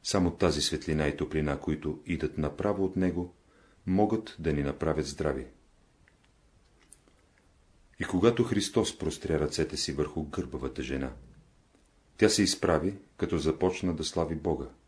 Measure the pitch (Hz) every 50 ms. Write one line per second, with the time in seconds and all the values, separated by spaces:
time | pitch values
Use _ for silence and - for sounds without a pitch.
0 | _ - - 98 90 85 80 - - 85 73 73 71 - - 73 - - 78 76
1 | 76 73 73 - - - - 78 76 73 73 73 - - 76 76 - 78 76 -
2 | - - 87 78 - 78 - - 76 73 - - - 104 101 92 98 90 - 92
3 | 92 90 80 85 87 87 - _ _ _ _ _ _ _ _ _ _ 92 92 95
4 | 104 - 113 110 - - - - 80 82 73 71 71 69 71 - - 80 76 76
5 | 73 69 71 - 76 76 67 65 64 - - _ _ _ _ _ _ _ _ _
6 | _ _ _ _ _ _ _ _ _ _ _ _ _ _ _ _ _ _ - _
7 | _ _ _ _ _ _ _ _ _ _ _ _ _ _ _ _ _ _ _ _
8 | 87 - - 90 87 120 120 - - - - 104 95 - - 117 - - - -
9 | - 80 - - - - 82 - 76 76 - - 80 - - 76 - - 69 69
10 | 76 73 - 82 76 71 - - - - - 71 65 65 - - 65 62 67 67
11 | 67 65 - - - - - - - _ _ _ _ _ _ _ _ _ _ _
12 | _ _ _ - 107 107 - - 101 92 - - - 87 85 78 85 95 101 -
13 | - _ _ _ - 85 85 82 71 78 78 - - 92 92 - - 90 82 78
14 | 78 - - 85 82 76 82 78 - 87 78 73 76 71 - - _